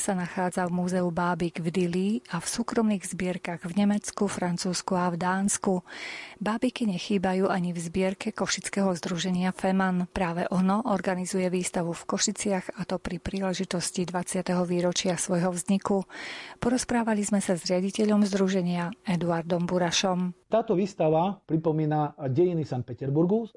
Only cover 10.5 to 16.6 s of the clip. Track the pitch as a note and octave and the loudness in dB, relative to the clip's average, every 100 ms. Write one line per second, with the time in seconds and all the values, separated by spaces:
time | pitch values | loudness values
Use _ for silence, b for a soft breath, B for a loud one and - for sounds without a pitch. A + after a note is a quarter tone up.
10.5 | F3+ F#3 G3+ - F#3+ F3+ F3+ F3+ F#3+ F#3 | 2 4 2 2 0 0 -2 -2 0 2
11.5 | F3+ F3 F#3 E3+ E3 - G3+ - G3 G#3 | 0 0 -2 -2 -4 -4 -2 -2 -2 -2
12.5 | F#3+ - - F3 F3+ - F3+ - F#3+ F#3+ | -2 -4 -8 -4 -4 -4 -6 -6 -4 -2
13.5 | F3+ F#3 F3 - - E3+ F3+ F3 F#3 F3 | -2 -2 -2 -2 -4 -2 -2 -2 -4 0
14.5 | F3+ F3 F3 F3+ F3 F#3+ E3+ - F3+ F#3 | 0 2 2 2 0 0 -2 0 0 0
15.5 | F3 - F#3+ - G3 F#3 B B B B | -2 0 0 2 0 0 B B B B
16.5 | B | B